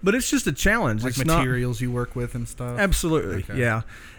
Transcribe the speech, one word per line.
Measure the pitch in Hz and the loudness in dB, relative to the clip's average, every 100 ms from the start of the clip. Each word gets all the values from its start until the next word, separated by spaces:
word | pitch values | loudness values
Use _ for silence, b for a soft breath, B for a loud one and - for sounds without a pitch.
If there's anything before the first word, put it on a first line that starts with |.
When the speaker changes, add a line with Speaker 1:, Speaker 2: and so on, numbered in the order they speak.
Speaker 1:
But | 185 | 2
it's | 247 - | 2 2
just | 277 - | 0 0
a | |
challenge. | 135 196 233 151 107 | 2 2 4 2 0
Speaker 2:
Like | 127 123 | -2 0
Speaker 1:
It's | |
not | 160 160 | 2 4
Speaker 2:
materials | 131 123 123 113 | 2 0 0 -2
you | 123 | -2
work | 120 120 | -2 -4
with | 127 120 | -4 -4
and | 120 117 | -6 -8
stuff? | - 123 120 | -8 -6 0
Speaker 1:
Absolutely, | 196 - 170 160 98 90 - | 2 2 2 2 0 -4 -4
Speaker 2:
Okay. | 135 | 0
Speaker 1:
yeah. | 120 110 - B B | 2 0 -4 B B